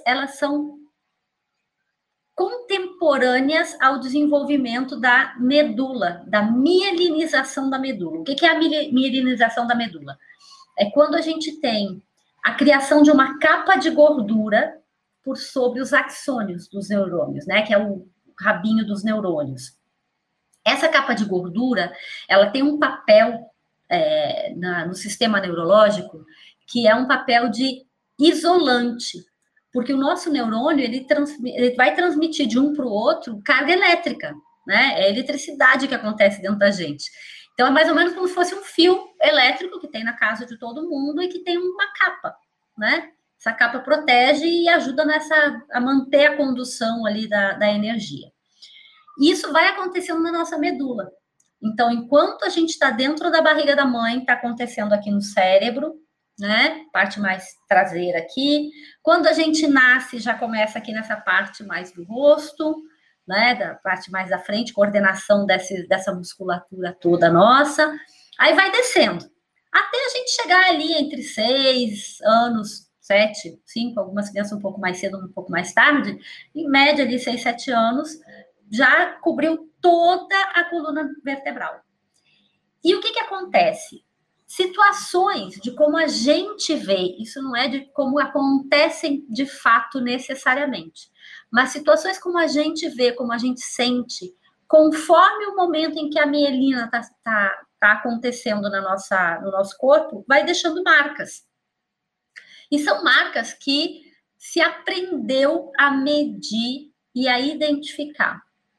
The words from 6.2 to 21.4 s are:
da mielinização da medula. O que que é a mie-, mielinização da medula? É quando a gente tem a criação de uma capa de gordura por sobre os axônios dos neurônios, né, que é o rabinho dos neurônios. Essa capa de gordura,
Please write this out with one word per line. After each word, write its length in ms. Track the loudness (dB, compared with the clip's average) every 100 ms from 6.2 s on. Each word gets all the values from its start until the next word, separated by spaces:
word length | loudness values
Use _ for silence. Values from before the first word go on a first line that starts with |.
| -2
da 160 | 0
mielinização 1300 | 2 2 4 4 2 0 0 0 0 -2 -2 -4 -4
da 100 | -4
medula. 400 | -4 -6 -8 -8
O 40 |
que 120 | -6 0
que 100 | 2
é 40 |
a 100 | 2
mie-, 320 | 0 0 0
mielinização 720 | 0 0 0 0 2 0 0 -2
da 80 |
medula? 440 | -2 -4 -10 -18 -20 _ _ _ -20 _ -4
É 140 | 0
quando 240 | 4 2 2
a 60 |
gente 380 | -2 -4 -6 -6
tem 420 | -4 -2 -4 -8 _ _ _ _
a 100 | -4
criação 480 | 2 4 4 4 6
de 80 | 8
uma 300 | 6 4 2
capa 380 | 0 2 2 2
de 120 | 2
gordura 880 | 6 6 6 0 -2 2 0 0 -8 _ _ _ _
por 140 | -10 -10
sobre 440 | -6 -2 -2 -2
os 120 | 0
axônios 760 | 0 -2 -8 -6 -4 -6 -8 -12
dos 220 | -12 -4
neurônios, 580 | -2 -2 -2 -4 -6 0
né, 140 | 0
que 100 | 2
é 60 | 0
o 260 | 0 -6 -12 _ _ -6
rabinho 460 | -2 -2 0 0 -2
dos 180 | -4
neurônios. 760 | -4 -4 -2 -4 -6 -10 -16 _ _ _ _ _ _ _ _ _
Essa 260 | -2 0 2
capa 240 | 2 0
de 120 | -2 -2
gordura, 680 | -4